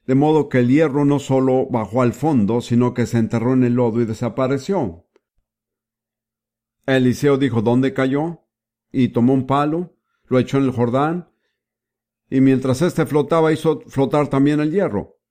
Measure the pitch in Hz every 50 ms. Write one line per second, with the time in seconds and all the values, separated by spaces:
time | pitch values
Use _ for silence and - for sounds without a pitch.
0 | _ - 131 135 147 151 156 156 139 143 - 127 123 120 131 151 160 151 127 147
1 | 143 143 143 135 127 - 135 131 131 131 131 131 131 - 120 117 107 95 104 127
2 | 127 120 107 - - 160 156 127 101 98 113 120 117 - 120 120 123 123 120 -
3 | 117 104 - 117 113 101 - 117 110 123 131 131 127 120 120 123 123 117 107 117
4 | 120 107 110 - 127 117 104 - 131 123 139 135 135 - 196 185 135 95 85 87
5 | _ _ _ _ _ _ _ _ _ _ _ _ _ _ _ _ _ _ _ _
6 | _ _ _ _ _ _ _ _ _ _ _ _ _ _ _ _ _ - 135 131
7 | 127 127 117 - - 143 139 131 139 131 113 117 104 117 120 127 131 135 131 -
8 | 131 131 135 143 156 170 170 - _ _ _ _ _ _ _ _ _ _ - 135
9 | 127 117 - 123 117 127 135 135 127 131 135 143 147 151 156 170 180 165 _ _
10 | _ _ _ _ _ - - 127 120 - - 139 139 131 - 117 123 117 113 131
11 | 143 156 165 180 165 _ _ _ _ _ _ _ _ _ _ _ _ _ _ _
12 | _ _ _ _ _ - - 135 131 135 131 127 131 131 123 - 175 180 - -
13 | 156 123 135 151 139 143 170 165 160 160 160 - - 165 151 123 - - - 139
14 | 139 131 151 147 147 131 143 135 139 143 151 147 151 156 156 202 190 147 101 98
15 | - - _ _ _ _